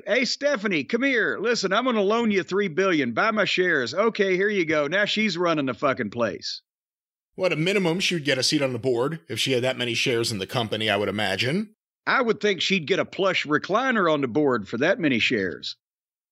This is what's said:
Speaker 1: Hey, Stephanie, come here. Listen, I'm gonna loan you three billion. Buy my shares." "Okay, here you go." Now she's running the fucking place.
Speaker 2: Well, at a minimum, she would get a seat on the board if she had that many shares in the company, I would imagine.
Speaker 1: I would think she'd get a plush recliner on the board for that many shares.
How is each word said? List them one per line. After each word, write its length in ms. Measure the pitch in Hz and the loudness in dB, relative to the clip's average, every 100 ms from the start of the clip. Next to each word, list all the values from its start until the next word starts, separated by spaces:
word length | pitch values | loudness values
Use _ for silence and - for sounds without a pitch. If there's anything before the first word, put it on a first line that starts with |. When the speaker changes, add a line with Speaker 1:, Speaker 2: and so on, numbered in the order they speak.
| - | 0
Speaker 1:
Hey, 160 | 233 | 0
Stephanie, 640 | 240 - 285 269 208 165 123 | 0 -2 -2 0 -2 -2 -2
come 180 | 233 | 0
here. 340 | 277 247 170 113 | 0 0 0 -2
Listen, 360 | 220 220 180 | -2 0 0
I'm 100 | 202 | 0
gonna 180 | 254 220 | 0 0
loan 300 | 196 226 233 | 2 2 2
you 120 | 196 | 0
three 260 | - 190 202 | 0 -2 0
billion. 420 | 151 190 165 123 | 0 2 2 0
Buy 200 | 117 214 | 0 0
my 120 | 214 | 2
shares." 500 | 185 - 180 151 117 | 0 2 2 2 0
"Okay, 440 | 160 226 - 196 180 | 0 0 2 0 2
here 100 | 208 | 0
you 140 | 202 | 0
go." 240 | 160 156 143 | 0 0 0
Now 160 | 190 | 0
she's 340 | 208 208 214 165 | 0 0 0 0
running 280 | 175 156 135 | 0 0 -2
the 80 | |
fucking 380 | 117 139 127 107 | 0 0 0 -4
place. 500 | 113 113 80 - - _ _ _ _ _ _ _ - | -2 -2 -2 -10 -12 _ _ _ _ _ _ _ -4
Speaker 2:
Well, 120 | 185 | -2
at 40 | |
a 40 | 156 | 0
minimum, 420 | 165 208 170 175 | 2 2 2 0
she 160 | - 175 | 0 -2
would 80 | |
get 140 | 143 131 | 0 0
a 60 | |
seat 180 | 120 151 | 2 0
on 100 | 139 | 0
the 80 | 117 | -2
board 400 | 131 117 135 165 - | 0 0 0 -4 -8
if 100 | 113 | -4
she 140 | 131 | 0
had 120 | 127 | 0
that 140 | 127 123 | 0 -2
many 180 | 120 113 | -2 0
shares 360 | 135 117 117 | 0 0 0
in 60 | 107 | -4
the 100 | 92 | -4
company, 420 | 127 110 107 110 | -4 -2 -2 0
I 60 | 101 | 2
would 140 | 101 | 0
imagine. 640 | 104 101 98 120 180 220 _ _ _ - | 0 0 0 0 -2 -4 _ _ _ -2
Speaker 1:
I 120 | 226 | 0
would 220 | 233 196 | 0 0
think 200 | 208 180 | 0 -2
she'd 260 | - 190 139 | 0 -2 0
get 100 | 175 | -2
a 80 | 123 | -2
plush 400 | - 185 170 143 | -2 -2 0 0
recliner 640 | 147 - 208 262 226 170 | 0 2 0 2 2 2
on 100 | 147 | 2
the 60 | 131 | 0
board 400 | 110 143 120 98 | 2 2 2 -2
for 120 | 120 | -2
that 200 | 156 - | 0 2
many 200 | 156 117 | 2 2
shares. 560 | - 113 92 64 - - _ _ _ _ _ | 0 0 -2 -6 -10 -14 _ _ _ _ _